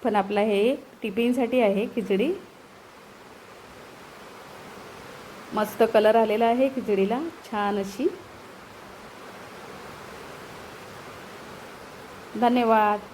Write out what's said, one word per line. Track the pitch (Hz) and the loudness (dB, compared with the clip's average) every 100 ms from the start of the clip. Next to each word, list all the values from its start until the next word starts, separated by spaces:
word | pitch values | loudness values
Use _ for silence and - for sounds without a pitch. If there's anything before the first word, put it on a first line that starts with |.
पण | 254 208 | 2 0
आपला | 196 208 | 2 2
हे | 214 202 214 285 - - | 4 4 4 2 -4 -10
टिफिनसाठी | 220 196 240 247 233 254 | -6 0 2 2 2 4
आहे | 220 196 214 - | 4 4 0 -2
खिचडी. | 190 196 262 392 - - - - - - - - - - - - - - - - - - - - - - - - - - - - - - - | 0 2 2 -2 -6 -20 -20 -20 -20 -20 -20 -20 -20 -20 -20 -20 -20 -20 -20 -20 -20 -18 -18 -18 -18 -16 -16 -16 -16 -16 -16 -16 -16 -16 -6
मस्त | - 208 - 220 | -2 -2 4 6
कलर | 220 214 226 | 8 8 8
आलेला | 220 214 233 | 6 4 4
आहे | 240 262 | 4 2
खिचडीला, | 262 202 196 196 233 330 - - | 2 0 2 2 2 -2 -10 -8
छान | 220 202 202 | -2 0 0
अशी. | 190 - 302 - - - - - - - - - - - - - - - - - - - - - - - - - - - - - - - - - - - - - - - - - - 214 | -4 0 -2 -2 -16 -18 -18 -20 -20 -18 -18 -18 -18 -18 -18 -16 -16 -16 -16 -16 -16 -16 -16 -16 -16 -16 -16 -16 -16 -16 -16 -16 -16 -16 -16 -16 -16 -16 -16 -16 -16 -16 -18 -16 -10 2
धन्यवाद. | 240 247 233 220 214 208 196 | 4 6 6 6 6 2 -2